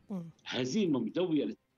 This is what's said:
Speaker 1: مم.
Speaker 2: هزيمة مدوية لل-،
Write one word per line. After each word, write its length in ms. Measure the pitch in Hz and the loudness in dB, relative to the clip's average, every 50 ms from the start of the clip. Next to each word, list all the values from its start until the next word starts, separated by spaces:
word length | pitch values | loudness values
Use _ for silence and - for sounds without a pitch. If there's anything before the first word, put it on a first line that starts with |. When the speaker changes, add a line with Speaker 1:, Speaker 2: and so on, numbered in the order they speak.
| _ - | _ -10
Speaker 1:
مم. 200 | 202 175 165 165 - _ - | -8 -8 -8 -10 -14 _ -10
Speaker 2:
هزيمة 540 | - - 120 127 127 156 220 202 170 139 123 | -6 -4 -2 -2 0 2 2 2 4 2 2
مدوية 440 | 110 101 - 165 180 170 156 143 117 | 0 0 0 0 0 2 2 2 2
لل-، 120 | 110 110 - _ _ _ | 0 -4 -8 _ _ _